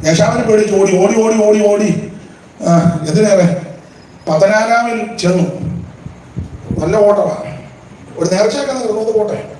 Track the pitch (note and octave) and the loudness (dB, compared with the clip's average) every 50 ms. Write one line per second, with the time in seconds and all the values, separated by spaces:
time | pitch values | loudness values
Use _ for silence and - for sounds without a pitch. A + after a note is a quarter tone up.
0 | D#3 D#3+ E3 D#3+ - A3+ A#3+ A#3+ A3+ A3 G#3+ G#3+ G#3 G3+ G3 G3 G3 F#3 F#3 F3+ | 2 2 2 2 2 2 0 -2 0 2 2 2 2 2 2 2 2 2 2 2
1 | F#3+ G3+ A3+ - - - A3 A3 G#3 G#3+ G#2+ G#2 G#2 G#2 G#3 G#3 G#3+ - - - | 2 2 2 2 2 2 2 2 4 4 4 4 4 2 2 2 0 0 -2 -4
2 | - - - - - - - - - - - - - F3 E3+ E3+ E3 E3+ - D#3 | -6 -10 -14 -18 -20 -20 -20 -20 -20 -20 -16 -6 0 2 2 4 4 2 0 0
3 | D#3 D3+ D#3 F#3+ G#3+ G#3 G3 F#3+ F3 - - - - - - - - - - - | -4 -2 0 2 4 4 4 4 4 2 0 -2 -8 -12 -16 -20 -20 -20 -20 -20
4 | - - - - - - D#3 D#3 G3 G3 G#3+ G#3+ A3 A3+ A#3 A#3 A#3+ A#3 A3+ A3 | -20 -20 -20 -14 -6 -2 2 2 4 4 4 2 2 2 0 0 0 -2 -4 -6
5 | G3+ - - - F3+ F3 F#3 F3+ E3 - - - - - - - - - - - | -6 -8 -8 -4 -2 0 0 0 0 -2 -4 -8 -8 -8 -8 -10 -12 -14 -18 -18
6 | - - - - - - - - - - - - - - - - D3+ E3+ G3+ G#3+ | -18 -20 -20 -20 -20 -14 -12 -12 -12 -12 -14 -18 -10 -8 -6 -4 -2 -2 2 2
7 | G3+ G#3 G3+ G3+ - F3 - - - - - - - - - - - - - - | 4 4 4 2 0 -2 -4 -8 -10 -12 -14 -16 -18 -20 -20 -20 -20 -20 -20 -20
8 | - - - - E3 F#3 F#3 F#3+ G#3+ A3 - C#4+ C#4 C4+ C4 B3+ A3+ A3 G#3+ A3 | -20 -18 -8 -6 -2 -2 0 0 0 0 0 -2 -6 -4 -6 -6 -4 -4 -4 -4
9 | A3 A3+ G#3+ G#3+ G#3 G3+ - - - - - - | -4 -2 -2 -2 -2 -2 -6 -8 -10 -14 -16 -20